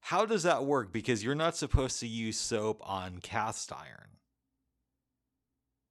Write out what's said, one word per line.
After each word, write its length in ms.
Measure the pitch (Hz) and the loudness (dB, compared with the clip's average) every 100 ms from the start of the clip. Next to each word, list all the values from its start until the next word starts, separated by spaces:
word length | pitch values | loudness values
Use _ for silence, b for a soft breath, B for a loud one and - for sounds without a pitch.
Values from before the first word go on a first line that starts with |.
how 240 | - 180 214 | -2 2 4
does 160 | 220 | 4
that 220 | 170 139 139 | 4 4 4
work? 260 | 143 98 | 2 2
Because 320 | 110 107 117 | -2 2 2
you're 120 | 113 143 | 2 0
not 200 | 165 - | 0 0
supposed 440 | 143 139 131 - | 2 4 2 -2
to 80 | 120 | -4
use 300 | 113 113 107 | -4 -2 -2
soap 440 | - 113 110 107 | -2 0 0 -2
on 360 | - 95 92 90 | -4 -6 -6 -10
cast 520 | - 107 110 - - | -6 -2 -2 -4 -8
iron. 460 | 131 135 - - - _ _ _ _ _ _ _ _ _ _ _ _ _ _ _ _ _ | -10 -12 -18 -20 -20 _ _ _ _ _ _ _ _ _ _ _ _ _ _ _ _ _